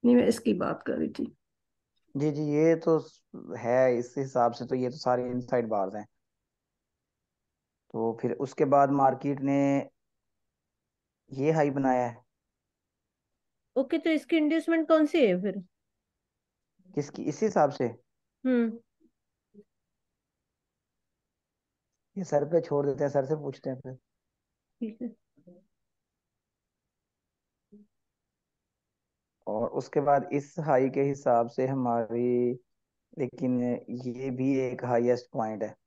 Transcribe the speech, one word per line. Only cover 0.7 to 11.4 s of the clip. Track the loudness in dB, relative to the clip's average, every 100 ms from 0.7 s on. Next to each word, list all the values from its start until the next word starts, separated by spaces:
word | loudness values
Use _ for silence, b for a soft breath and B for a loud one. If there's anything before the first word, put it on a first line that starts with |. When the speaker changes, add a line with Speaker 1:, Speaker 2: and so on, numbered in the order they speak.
| -6
Speaker 1:
कर | -4
रही | -4 -4
थी। | -4 -10 -10 _ _ _ _ _ _ _ -2
Speaker 2:
जी, | -2
जी, | -2
ये | 0 4 4 4
तो | 4 0 0 _ _ -18 -12 -8
है, | 0 4 4 4
इस | -2 -6
हिसाब | -4 2 2
से | 0 -4
तो |
ये | -2 -2
तो | -4
सारी | 0 0
inside | 0 -6 -2 -2 0
bars | -2 -2
हैं। | -6 -14 _ _ _ _ _ _ _ _ _ _ _ _ _ _ _ _ _ _
तो | -4 -4 -4
फिर | -6
उसके | -4 -8 -2
बाद | 2 4 4
market | 4 2 2 -4 -4
ने | -2 0 2 0 -4 _ _ _ _ _ _ _ _ _ _ _ _ _ _
ये | -2